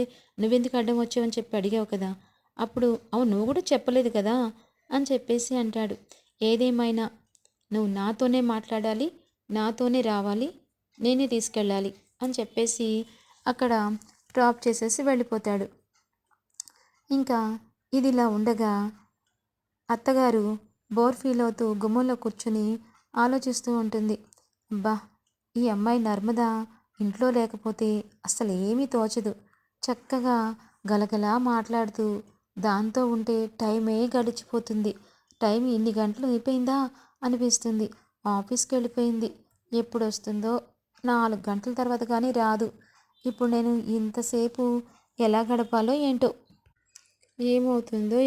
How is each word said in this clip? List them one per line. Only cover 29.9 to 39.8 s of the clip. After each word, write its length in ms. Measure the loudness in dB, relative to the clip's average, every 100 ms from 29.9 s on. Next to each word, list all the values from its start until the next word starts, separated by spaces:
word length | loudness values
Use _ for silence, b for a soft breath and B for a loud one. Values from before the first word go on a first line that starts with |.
| -6 -4 -2 2 0 0 -6 b b -2
గలగలా 460 | 0 2 0 2 2
మాట్లాడుతూ 680 | 2 0 0 -2 -2 -2 -2 -2 -8 _ _ -4
దాంతో 440 | 0 2 0 0 0
ఉంటే 320 | 0 0 -2 -2
టైమే 500 | -4 -2 0 0 0 0
గడిచిపోతుంది. 840 | 0 -2 -4 -6 -6 -2 -2 -2 -4 b b b -2
టైమ్ 240 | 0 2 0
ఇన్ని 240 | 0 0
గంటలు 360 | 0 -2 -2 -2
అయిపోయిందా 500 | 0 0 0 0 0 -2 B B B
అనిపిస్తుంది. 640 | -2 0 0 0 -2 -2 -2 b b _ -2
ఆఫీస్కి 460 | -2 -2 -4 0
వెళ్ళిపోయింది, 560 | -2 -2 0 0 0 -4 -8 _ _ -4
ఎప్పుడు 320 | -4